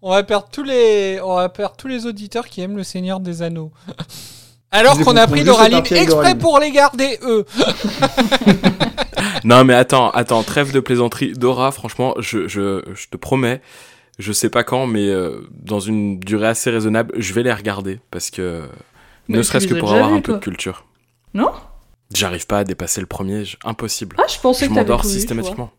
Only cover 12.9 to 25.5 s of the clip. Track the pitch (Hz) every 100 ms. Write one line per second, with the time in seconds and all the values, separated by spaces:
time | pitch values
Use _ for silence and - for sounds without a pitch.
12.9 | 92 - 98 - 135 123 127 _ - -
13.9 | _ _ _ 101 104 113 120 113 127 131
14.9 | 110 101 95 87 57 - - 82 104 98
15.9 | 107 104 95 92 107 107 113 - 113 107
16.9 | 107 117 - 101 95 123 110 104 98 95
17.9 | 98 _ 87 - - 90 85 73 - -
18.9 | _ _ _ _ 113 113 - 196 113 104
19.9 | 107 107 104 98 104 101 87 - 90 _
20.9 | _ _ _ _ 196 233 - - - _
21.9 | _ _ - 98 87 - 101 101 90 90
22.9 | - 92 - 95 104 101 - - 113 113
23.9 | - 104 - - - 254 254 277 - 214
24.9 | 233 208 - 120 117 -